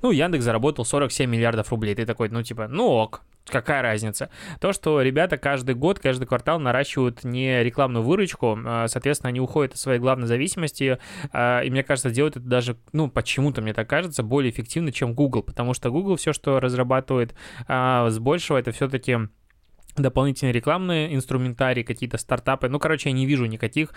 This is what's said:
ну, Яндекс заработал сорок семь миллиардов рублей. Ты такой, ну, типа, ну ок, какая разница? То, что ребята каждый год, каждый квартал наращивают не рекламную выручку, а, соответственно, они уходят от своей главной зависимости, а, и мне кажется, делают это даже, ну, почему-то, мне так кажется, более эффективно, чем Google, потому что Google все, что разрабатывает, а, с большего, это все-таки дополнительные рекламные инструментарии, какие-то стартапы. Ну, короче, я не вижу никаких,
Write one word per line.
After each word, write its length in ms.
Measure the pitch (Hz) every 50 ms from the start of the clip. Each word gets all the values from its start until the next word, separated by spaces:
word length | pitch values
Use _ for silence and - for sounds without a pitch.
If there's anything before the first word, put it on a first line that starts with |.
| -
ну, 80 | 254
Яндекс 340 | 190 135 156 180 170 139 117
заработал 400 | 120 113 113 120 151 151 - 117
сорок 280 | - - 143 143 - -
семь 180 | - 135 123
миллиардов 400 | 117 113 117 117 113 110 104 -
рублей. 240 | 123 113 107 104 101
Ты 100 | 113 113
такой, 240 | 113 110 - 113 104
ну, 140 | 113 120 113
типа, 240 | - 117 113 110
ну 220 | 107 131 185 254 226
ок, 340 | 135 113 110 110 - - - _ _ _ -
какая 340 | - - 131 - - 147 135
разница? 500 | 123 117 107 107 110 110 104 - - - - - - - 165 -
То, 120 | - 190 190
что 280 | - - 160 156 143
ребята 380 | 127 135 131 147 175 180 156 139
каждый 360 | - 143 139 131 123 131 127
год, 240 | 120 143 175 196 -
каждый 260 | - 135 127 127 131
квартал 340 | - 127 120 - 147 165 170
наращивают 640 | 147 123 120 131 143 - - 135 127 123 120 - -
не 380 | 123 120 127 131 131 127 123 117
рекламную 420 | 120 - - 139 127 123 113 113
выручку, 540 | 127 180 208 196 170 - - 131 117 107 110 120
а, 240 | 120 117 117 117 113
соответственно, 400 | - 123 - 139 143 - - 127
они 100 | 123 127
уходят 320 | 127 - - 156 139 131 -
от 60 | -
своей 220 | - 135 127 120
главной 260 | 123 131 131 127 120
зависимости, 720 | 117 117 123 143 - - 185 165 143 - - 135 135 127 - - - - 185 151 143 -
а, 300 | 127 120 120 123 123 131
и 80 | 131
мне 120 | 127 135 131
кажется, 280 | - 143 131 - 127
делают 260 | 113 127 147 156 -
это 100 | 127 123
даже, 300 | 123 123 123 123 127 117 - _ - -
ну, 160 | 151 156 131
почему-то, 540 | - 123 - - - - 135 147 131 - 110
мне 100 | 110 107
так 160 | - 113 -
кажется, 340 | 139 156 185 175 143 - 113
более 280 | 107 127 143 135 123
эффективно, 420 | 120 - 113 - - 165 170 147 -
чем 220 | - 135 120 117
Google, 280 | 127 147 135 123 113 -
потому 300 | - - - 120 123 123
что 180 | - - 123
Google 260 | 123 165 196 196 185
все, 160 | 147 - 156 143
что 280 | - - 143 135 131
разрабатывает, 760 | 127 127 123 127 127 123 131 131 127 - 135 127 120 117 - - - - - - 120
а, 440 | - 135 127 127 127 131 123 120 117
с 80 | 110 110
большего, 400 | 113 135 160 175 - - 147 131
это 140 | 120 120 113
все-таки 560 | - 143 131 135 113 - - 123 117 110 - _ _ _ _ _ _ _ _ _ - - - -
дополнительные 560 | - 135 131 - 139 135 139 131 - 139 127 120
рекламные 640 | 120 - 143 160 185 190 180 170 156 151 165 151
инструментарии, 680 | 131 127 - 131 131 127 127 120 - 135 131 127 123 113
какие-то 360 | - 123 - 127 120 - -
стартапы. 500 | - - 131 120 - 127 135 - - 123
Ну, 100 | 135 147
короче, 300 | - 156 156 147 - 143
я 40 | 131
не 140 | 131 131
вижу 200 | 135 147 131 120
никаких, 460 | 113 110 110 - 113 - 151 156 - -